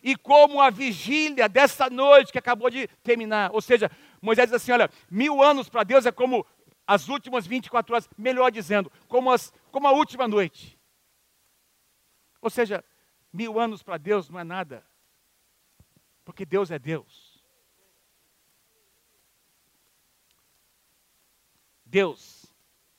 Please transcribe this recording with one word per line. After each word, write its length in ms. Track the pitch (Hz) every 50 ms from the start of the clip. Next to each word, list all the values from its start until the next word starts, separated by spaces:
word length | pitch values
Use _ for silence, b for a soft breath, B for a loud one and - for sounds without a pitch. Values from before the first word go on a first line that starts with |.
e 140 | - 247 269
como 440 | - - 226 285 294 294 294 285 277
a 100 | 277 262
vigília 760 | 202 196 269 254 202 147 - 208 285 311 311 311 285 254 226 214
dessa 400 | 185 262 285 - - - 269 262
noite 440 | 247 247 269 285 285 277 254 -
que 60 | - 247
acabou 300 | - 247 247 208 233 254
de 180 | 233 262 254 - _ _
terminar. 480 | _ 240 240 233 226 214 214 208 202 180
Ou 80 | 208 220
seja, 300 | - - 247 233 208 156 b b b b b b
Moisés 280 | - 214 226 240 247 233
diz 60 | 240
assim: 160 | 226 - -
olha, 200 | 247 240 202 156 b b b b
mil 320 | 175 202 262 302 294 277
anos 260 | 269 294 294 277 226 -
pra 140 | - 233
Deus 240 | 208 190 254 269 226
é 60 | 240
como 340 | - - 247 247 254 220 - - _ _ _ _ _ _ _
as 220 | - 202 196 - 180
últimas 360 | 277 285 - 262 247 247 180
vinte 200 | 170 240 262 -
e 40 | -
quatro 240 | - 240 - - 233
horas, 140 | 233 - _ _
melhor 360 | - 208 254 254 247 254 254
dizendo, 400 | 214 233 185 151 208 202 190 202 b b b _
como 240 | - 247 254 254
as, 200 | 254 226 - - _ _ _ _
como 160 | - 277 277 277
a 40 |
última 360 | 269 294 302 - - 247 262 226
noite. 500 | 208 208 190 156 - - - - - _ _ _ _ _ _ _ _ _ _ _ _ _ _ _ _ _ _ _ _ _ _ _ _ _ _ _ _ _ _ _ _ _
Ou 100 | - 226
seja, 340 | - 247 233 196 208 170 - _ _ _ _ _ _ _ _ _
mil 260 | - 170 233 226 214 220
anos 240 | 233 226 214 185
pra 140 | - - 180
Deus 320 | 160 143 190 208 202 165 139
não 100 | 170 185
é 60 | 170
nada, 420 | 165 180 190 180 147 131 110 - _ _ _ _ _ _ _ _ _ _ _ _ _ _ _ _ _ _ _ _ _ _ _ _ _ _ _ _
porque 200 | - - - 190
Deus 260 | 147 170 196 202 156
é 80 | 165 143
Deus. 640 | 120 151 160 143 - _ _ _ _ _ _ _ _ _ _ _ _ _ _ _ _ _ _ _ _ _ _ _ _ _ _ _ _ _ _ _ _ _ 453 440 427 415 _ _ _ _ _ _ _ _ _ _ _ _ _ _ _ _ _ _ _ _ _ _ _ _ _ _ _ _ _ _ _ _ _ _ _ _ _ _ _ _ _ _ _ _ _ _ _ _ _ _ _ _ _ _ _ _ _ _ _
Deus 640 | 117 123 196 196 160 131 - - - - _ - _ _ _ _ _ _ _ _ _ _